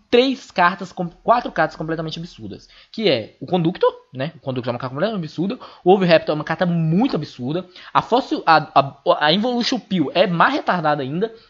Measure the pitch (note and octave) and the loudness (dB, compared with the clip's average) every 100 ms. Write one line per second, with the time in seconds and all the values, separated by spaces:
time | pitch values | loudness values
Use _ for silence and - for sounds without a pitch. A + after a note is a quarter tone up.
0 | _ A#3+ C4+ B3+ - - F3 F#3+ F3+ - | _ 2 2 -2 -8 0 0 0 -10 -8
1 | F3 - - A#3+ A#3+ - D#3 - D#3+ D#3+ | -10 -6 0 0 0 -2 -2 -4 -8 -6
2 | D#3+ E3 E3+ - G#2 G2 - - - - | -8 -10 -14 -16 -16 -16 -18 -20 -16 -4
3 | G#3 B2 G#2 _ C#3 F3+ E3 - B4+ - | 0 0 -2 _ 2 2 2 2 0 0
4 | _ C3 D3 - C3+ B2+ A#2+ A#2+ C3 C3+ | _ -8 -8 -6 -6 -4 -4 -6 -6 -4
5 | G3+ G#3+ D3+ - F#3+ B3+ - - F3 G3 | -4 -2 -6 -4 -4 -6 -12 -2 2 4
6 | F3 D#3+ - D3+ D3 D#3+ F3+ E3+ D#3+ F3 | 6 4 2 -4 -4 -2 0 0 0 0
7 | C4+ - C#3+ - B2 E3+ F3+ - - C#3 | 0 -2 -6 -8 -6 -6 -8 -16 -4 -4
8 | - A#3+ C4 C#4+ - D#3 D3 C#3+ C#3 - | 0 0 0 -2 4 2 4 0 0 -4
9 | F3 E3 D3+ F#3 A#3+ A#3+ A3 B3 - F#3 | -2 2 2 2 0 -2 -2 -4 -2 -2
10 | - E3 G3+ E3+ B3 C#4+ - F3+ D#3 D3 | 0 2 0 2 2 0 -2 -2 0 -2
11 | C3 D#3+ A3 - | -4 -4 -6 -8